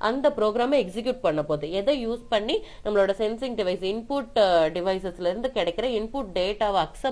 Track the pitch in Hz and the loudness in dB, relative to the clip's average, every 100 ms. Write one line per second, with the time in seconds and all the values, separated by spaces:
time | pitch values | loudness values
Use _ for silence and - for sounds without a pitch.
0 | 214 262 285 - 214 220 247 285 185 196 | -2 2 2 2 0 2 2 2 2 -4
1 | 240 247 175 151 147 147 151 185 202 285 | -4 0 0 0 0 -2 -2 -2 0 0
2 | 226 233 - 220 214 415 - - 214 208 | -2 -6 -2 -2 0 -2 -4 -8 0 2
3 | 196 196 214 226 262 233 180 180 190 220 | 4 2 -2 -2 -4 -2 -2 0 -2 -4
4 | 226 277 233 - 196 170 156 175 180 190 | -2 -4 0 2 6 6 4 0 -2 -2
5 | 185 175 175 196 254 226 170 170 247 226 | -4 -2 -2 0 -2 0 -2 -2 -2 -2
6 | 220 277 214 180 185 208 208 196 156 - | -4 -6 -4 -2 -2 0 0 2 0 -2
7 | 262 | -6